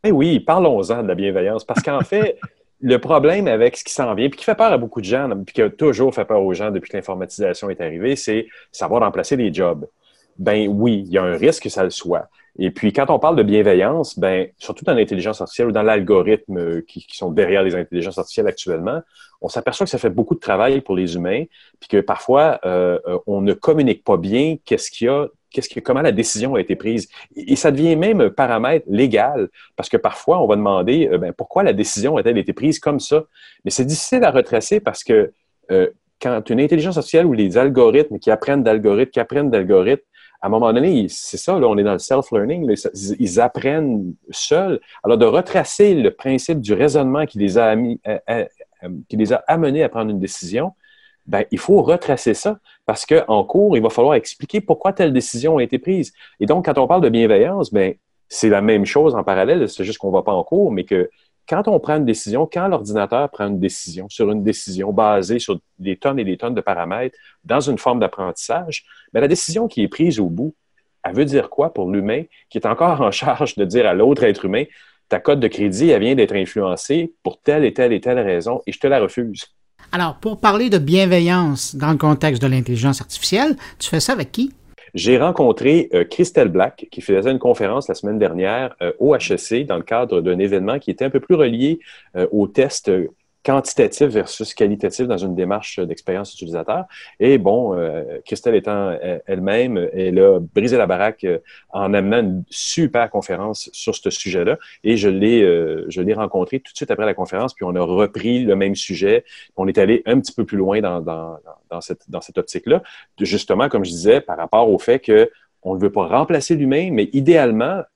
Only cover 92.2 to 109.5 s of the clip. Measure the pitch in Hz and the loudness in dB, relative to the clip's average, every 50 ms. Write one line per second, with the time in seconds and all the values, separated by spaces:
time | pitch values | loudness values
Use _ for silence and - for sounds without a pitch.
92.2 | 92 - - 104 101 98 - - - - - - _ 101 95 92 85 - _ _ | -2 0 0 0 -2 0 2 0 0 0 -2 -6 _ -2 0 0 -2 -6 _ _
93.2 | _ _ _ _ _ - 135 139 131 - - - 120 104 - - 151 139 110 107 | _ _ _ _ _ 0 0 0 -2 -2 0 0 0 0 2 0 0 0 0 -2
94.2 | 92 - - - 110 - - - 113 101 104 104 - 95 - - 127 123 110 90 | -4 -4 -8 -10 -10 -12 -2 -2 0 0 0 -2 -4 -6 -4 -4 -4 -4 -4 -4
95.2 | 95 95 90 90 92 90 101 107 - - - - 90 82 85 - _ - 92 95 | -4 -4 -4 -4 -2 -2 -4 -6 -6 -10 -8 -8 -8 -8 -8 -10 _ -8 -6 -6
96.2 | 101 - - - 90 82 82 85 80 - 110 175 185 _ - - - - _ _ | -8 -10 -14 -16 -14 -10 -10 -8 -6 -4 -6 -6 -6 _ -18 -20 -20 -20 _ _
97.2 | 104 127 139 123 95 98 104 123 127 104 92 87 85 80 76 80 78 - 76 - | 4 4 4 4 4 2 2 2 0 -2 -4 -4 -4 -4 -6 -8 -8 -10 -12 -14
98.2 | - - - - - 120 113 98 92 107 104 101 98 95 85 76 78 92 90 78 | -10 -10 -10 -4 -2 0 0 0 0 -2 -4 -4 -4 -4 -6 -6 -6 -8 -8 -8
99.2 | - - 98 92 90 98 104 117 123 127 117 95 92 - - 95 92 92 90 95 | -6 -8 -6 -4 -2 -2 0 0 0 -2 -2 -4 -4 -4 -4 -4 -4 0 4 6
100.2 | 95 98 95 90 85 80 _ 104 107 123 123 123 107 90 92 90 101 110 107 _ | 6 6 6 4 0 -2 _ 0 0 2 2 2 2 0 0 0 0 -2 -2 _
101.2 | - 92 87 82 _ _ - - _ _ - 98 98 95 101 101 95 101 110 120 | -4 -4 -4 -4 _ _ -20 -20 _ _ -6 -4 -2 0 0 0 0 2 0 0
102.2 | 113 95 92 92 87 _ - - - - - 170 165 143 - 120 117 107 - 104 | 0 0 -4 -6 -8 _ -12 -10 -8 -6 -2 -2 -2 0 0 -2 -2 0 -2 -6
103.2 | - - 92 85 98 107 107 - - - - - - 113 104 - - 95 - - | -4 -4 -6 -6 -6 -8 -8 -10 -14 -16 -16 -8 -6 -6 -6 -4 -6 -6 -6 -6
104.2 | - 98 87 92 87 101 143 - - - - _ - 104 117 107 98 101 92 95 | -8 -4 -4 -2 0 0 -2 -2 -6 -20 -20 _ 0 0 0 2 2 0 2 2
105.2 | 101 110 120 117 101 92 85 85 82 80 80 80 82 - 80 92 90 98 107 107 | 2 4 4 4 4 4 4 2 0 -2 -4 -6 -8 -8 -6 -4 -2 -2 -2 -2
106.2 | 107 - - 95 90 - - 131 _ - _ - 151 - 110 90 110 107 92 - | -4 -4 -2 -4 -4 -2 -6 -10 _ -12 _ -12 -6 -6 -2 -2 0 -2 -2 -2
107.2 | 92 - 92 95 120 131 - - 98 90 90 90 87 82 90 95 104 98 - 87 | -6 -6 -4 -4 -4 -6 -6 -8 -6 -4 -2 -2 -2 0 2 0 0 0 -2 -6
108.2 | 92 117 123 123 127 110 98 95 98 98 98 - - - 95 80 95 98 110 120 | -2 -2 0 0 2 0 2 2 2 -2 -2 -4 -6 -8 -4 -2 0 2 2 2
109.2 | - _ - - - _ | 0 _ -20 -20 -20 _